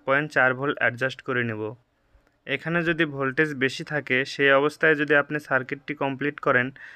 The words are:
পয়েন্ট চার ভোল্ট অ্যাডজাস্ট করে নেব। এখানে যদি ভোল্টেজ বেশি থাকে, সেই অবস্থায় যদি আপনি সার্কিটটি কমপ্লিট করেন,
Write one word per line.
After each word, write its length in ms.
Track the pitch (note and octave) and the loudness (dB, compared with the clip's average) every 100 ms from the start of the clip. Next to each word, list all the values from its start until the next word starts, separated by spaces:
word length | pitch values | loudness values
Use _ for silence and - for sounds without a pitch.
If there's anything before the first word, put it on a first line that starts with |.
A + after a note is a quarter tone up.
| - | 0
পয়েন্ট 260 | C3+ D3 | 0 2
চার 220 | D3 C3 | 2 4
ভোল্ট 240 | B2+ C#3 - | 2 -2 0
অ্যাডজাস্ট 440 | A#2 A#2+ C3 - | -2 0 -4 -6
করে 220 | - B2 | -4 -2
নেব। 320 | A#2+ G#2+ G#2+ B2+ _ _ _ _ _ _ - | -2 -4 -8 -10 _ _ _ _ _ _ -8
এখানে 380 | C3+ D#3+ E3+ | -6 -2 -2
যদি 220 | E3 D#3+ D#3+ | 0 0 -2
ভোল্টেজ 480 | C#3 C3+ C3 D#3 | -2 -2 0 0
বেশি 300 | C#3 C3 - | 2 -2 -2
থাকে, 420 | D#3+ D3+ C3+ B2+ C3+ | -6 -6 -2 -2 -2
সেই 260 | - C#3 | 2 4
অবস্থায় 440 | C#3 D3 D3+ D#3+ D3+ | 6 4 2 2 2
যদি 200 | D3 D3 | 4 2
আপনি 240 | C#3+ D3+ | 2 -4
সার্কিটটি 540 | - C3+ B2+ C#3+ - | -2 -2 -2 -10 -10
কমপ্লিট 460 | C#3+ C#3 C3 C#3+ D3 | -6 -4 -4 -6 -4
করেন, 320 | - B2 B2+ - - | 2 2 2 -6 -18